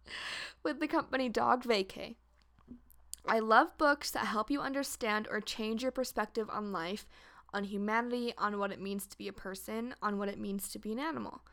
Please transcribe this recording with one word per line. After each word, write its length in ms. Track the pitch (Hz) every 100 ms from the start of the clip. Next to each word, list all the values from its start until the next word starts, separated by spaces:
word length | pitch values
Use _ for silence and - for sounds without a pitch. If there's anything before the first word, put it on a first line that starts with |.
| - - - - - -
with 180 | 311 285
the 80 | 302
company 400 | 320 - 262 254
Dog 360 | 220 240 247
Vacay. 520 | 240 214 190 - - 233 _ _ _ - - 240 - - - - -
I 120 | 226
love 380 | 220 220 330 -
books 340 | 302 294 -
that 140 | 247 208
help 240 | 208 220
you 100 | 277
understand 680 | - 269 269 - 226 214 220
or 100 | 208
change 420 | 202 - 220 226
your 100 | 262
perspective 560 | 262 254 - 214 233 214
on 220 | - 208
life, 340 | 185 165 208 - - - - -
on 120 | 202
humanity, 680 | 202 202 202 226 240 247 240 -
on 200 | 208 208
what 140 | 202
it 80 | 180
means 260 | 196 202 -
to 120 | -
be 100 | 202
a 40 |
person, 640 | 190 190 190 - 220 240 -
on 160 | 214 202
what 100 | 202
it 100 | 202
means 300 | 208 196 -
to 80 | 214
be 140 | 208
an 60 | 220
animal. 440 | 311 269 - - -